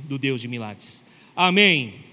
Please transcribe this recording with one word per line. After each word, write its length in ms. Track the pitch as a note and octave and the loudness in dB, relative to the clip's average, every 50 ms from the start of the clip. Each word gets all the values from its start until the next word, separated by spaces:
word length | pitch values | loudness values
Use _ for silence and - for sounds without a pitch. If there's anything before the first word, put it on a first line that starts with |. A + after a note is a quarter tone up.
| C#3 D3+ | -10 -10
do 80 | C#3 | -6
Deus 240 | C3+ C#3 C3+ C3 A#2+ | -4 -2 -2 -2 -4
de 80 | A#2 A#2+ | -6 -8
milagres. 560 | B2 A#2+ A2+ G#2+ G#2 - - - - - - _ _ _ _ _ - | -8 -8 -10 -10 -12 -14 -16 -16 -16 -18 -20 _ _ _ _ _ -2
Amém. 600 | - F3 F#3 F3+ G3+ G#3 G3 E3+ D3 B2 A2 G2 - - - | 2 2 4 6 6 6 6 4 2 -2 -6 -10 -16 -20 -20